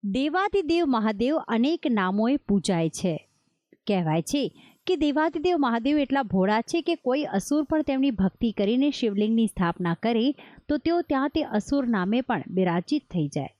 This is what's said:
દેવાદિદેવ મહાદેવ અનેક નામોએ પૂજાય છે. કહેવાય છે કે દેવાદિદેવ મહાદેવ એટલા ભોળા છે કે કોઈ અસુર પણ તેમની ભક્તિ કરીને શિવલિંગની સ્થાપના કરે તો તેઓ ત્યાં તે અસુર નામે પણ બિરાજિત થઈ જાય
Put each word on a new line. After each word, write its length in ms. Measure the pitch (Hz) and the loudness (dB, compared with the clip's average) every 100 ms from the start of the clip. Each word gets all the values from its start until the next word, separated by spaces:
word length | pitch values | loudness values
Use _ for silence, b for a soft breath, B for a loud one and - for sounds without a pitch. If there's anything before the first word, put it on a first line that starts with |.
દેવાદિદેવ 800 | 208 196 285 330 403 403 311 330 330 | -2 -2 0 0 0 0 0 0 2
મહાદેવ 420 | 240 214 214 240 311 - | 2 0 0 0 0 0
અનેક 300 | 226 254 330 302 | 0 2 0 0
નામોએ 440 | 226 185 202 220 285 | 0 0 0 0 0
પૂજાય 520 | - 202 165 175 165 | 0 0 2 0 0
છે. 220 | - 185 156 - _ _ _ _ _ - | 0 -4 -4 -8 _ _ _ _ _ -4
કહેવાય 380 | 196 165 156 165 | -2 0 0 0
છે 100 | 285 240 B B B - | -2 -4 B B B -4
કે 80 | 359 | 0
દેવાદિદેવ 640 | 294 285 320 339 320 349 | 0 2 0 0 0 2
મહાદેવ 360 | 269 233 233 302 | 2 0 0 0
એટલા 220 | 277 277 233 | 0 -2 0
ભોળા 380 | 190 185 214 | 0 2 2
છે 160 | 233 339 | 0 -2
કે 140 | 311 339 | -2 -2
કોઈ 240 | - 262 294 | 0 -2 -2
અસુર 300 | 196 - 294 | -4 -2 -2
પણ 220 | 285 320 302 | 0 -2 0
તેમની 220 | 269 277 | 0 0
ભક્તિ 360 | 220 190 - 233 | 2 -2 0 -4
કરીને 360 | - 202 247 285 | 0 0 2 2
શિવલિંગની 580 | 269 233 202 214 226 226 | 0 -2 0 0 2 0
સ્થાપના 420 | - 175 - 175 170 | 0 -2 0 -2 -2
કરે 260 | 226 233 247 294 B B | 0 2 0 -2 B B
તો 140 | _ 294 | _ -2
તેઓ 180 | 320 339 | 0 0
ત્યાં 320 | - 277 277 | 0 -2 0
તે 100 | 320 294 208 | -2 -2 -4
અસુર 240 | - 285 247 | 0 -2 0
નામે 300 | 220 185 233 | 0 0 -2
પણ 340 | 262 - - 180 | -2 -4 -4 0
બિરાજિત 480 | 185 170 175 302 - | 2 0 0 -4 -2
થઈ 200 | 180 147 | -4 -2
જાય 260 | 151 135 _ | -4 -8 _